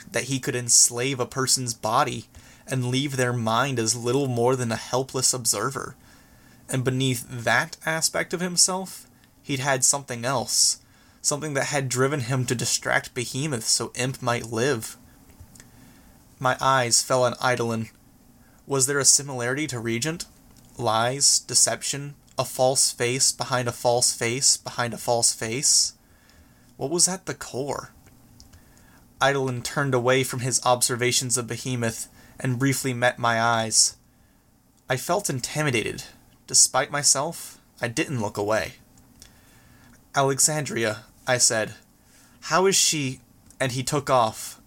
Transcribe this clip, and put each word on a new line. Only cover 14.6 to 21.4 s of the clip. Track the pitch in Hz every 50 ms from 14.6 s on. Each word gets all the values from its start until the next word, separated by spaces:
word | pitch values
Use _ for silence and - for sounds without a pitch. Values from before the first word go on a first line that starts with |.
| 120 147 139 113 113 - - - - - - - - - - - - - - - - - - - - - - - - - - - - - - -
My | 127 127 127 -
eyes | - 135 135 131 123 117 113 - -
fell | - 135 127 127
on | 120 117 - -
Eidolon. | 127 123 120 117 117 113 113 113 - - - _ - - - _ - - - - _ _ _ _
Was | - 139 135 131
there | 139 143 143
a | 131
similarity | - - - 139 143 135 123 120 120 131 143 156 139
to | 123 117
Regent? | 113 117 113 117 123 156 165 175 - - - - - - - - - - -
Lies, | - 123 110 107 110 113 120 135 143 135 - -
deception, | -